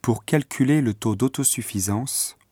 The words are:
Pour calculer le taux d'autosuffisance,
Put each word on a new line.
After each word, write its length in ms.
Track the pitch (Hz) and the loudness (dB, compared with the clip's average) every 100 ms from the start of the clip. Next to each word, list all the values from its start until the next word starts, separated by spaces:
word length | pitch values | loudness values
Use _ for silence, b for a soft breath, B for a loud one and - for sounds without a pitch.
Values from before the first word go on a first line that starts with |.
Pour 240 | - 110 - | 0 -2 2
calculer 560 | 156 - - 131 151 | 0 0 0 2 4
le 100 | 123 | 2
taux 240 | 104 113 101 | 0 -2 0
d'autosuffisance, 1200 | 131 - 135 - 113 101 92 104 135 - - - _ | 0 0 -2 -2 -4 -4 -2 -2 -4 -6 -6 -10 _